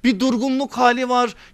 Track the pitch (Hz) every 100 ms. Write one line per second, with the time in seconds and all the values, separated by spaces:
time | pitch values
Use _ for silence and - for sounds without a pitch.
0 | 240 196 262 240 269 262 277 247 247 247
1 | 254 247 240 - -